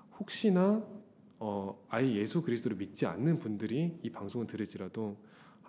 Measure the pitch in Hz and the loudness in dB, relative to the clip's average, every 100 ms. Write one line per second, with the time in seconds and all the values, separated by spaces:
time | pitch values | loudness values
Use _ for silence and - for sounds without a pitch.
0 | - - 208 - 220 180 190 220 208 - | -20 -14 -8 2 4 6 6 4 -2 -14
1 | - - - - 107 101 98 - - 113 | -18 -20 -20 -6 -4 -2 -4 -8 -4 0
2 | 131 104 110 170 160 117 123 98 98 - | 2 2 2 0 0 0 0 -2 -6 -2
3 | 104 87 147 160 113 104 107 123 170 165 | -2 2 2 2 0 -4 -2 0 0 -2
4 | 113 - 101 120 110 107 101 98 92 113 | -8 -6 -6 -4 -4 -4 -6 -6 -8 -4
5 | 107 104 - - - - | -4 -6 -16 -20 -20 -16